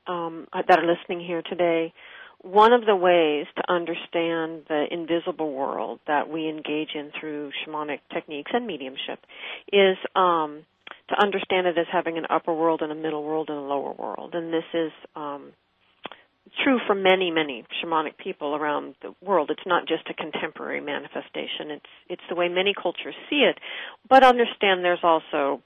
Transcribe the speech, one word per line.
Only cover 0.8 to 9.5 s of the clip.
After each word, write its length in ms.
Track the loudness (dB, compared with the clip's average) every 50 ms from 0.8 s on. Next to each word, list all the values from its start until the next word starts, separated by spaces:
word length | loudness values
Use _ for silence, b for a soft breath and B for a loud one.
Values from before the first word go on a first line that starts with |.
| 6
listening 340 | 4 0 0 -2 -6 -8 -8 -6
here 180 | -6 -6 -6 -6
today. 500 | -6 -4 0 2 2 2 2 0 -2 b b b b b b b b b b -14
One 320 | 2 6 6 8 8 8
of 100 | 6 6
the 100 | 4 2
ways 520 | 4 6 6 6 6 6 4 2 0 -2 -4 -6
to 160 | -6 -2 0 0
understand 920 | 0 0 -2 -6 -8 -8 -4 -2 -2 -2 0 -2 -2 -4 -4 -6 -10 -8 -4
the 160 | -2 0 0 -2
invisible 600 | -2 -6 -4 -2 -2 -2 -2 -4 -4 -4 -4 -4 -4
world 480 | -4 -4 -4 -2 -4 -4 -6 -8 -8 _
that 220 | -2 0 0 0 -2
we 180 | -4 -6 -4
engage 440 | -6 -6 -6 -6 -4 -4 -4 -4 -6 -8
in 160 | -10 -10 -10 -12 -12
through 340 | -10 -8 -8 -8 -8 -8 -8 -10 -10
shamanic 360 | -8 -8 -8 -6 -6 -8 -8 -10 _ -10
techniques 380 | -10 -8 -8 -10 -10 -6 -2 -2
and 140 | -2 -2
mediumship 520 | -4 -6 -8 -8 -10 -10 -10 -10 -10 -10 -12 _ B B B B B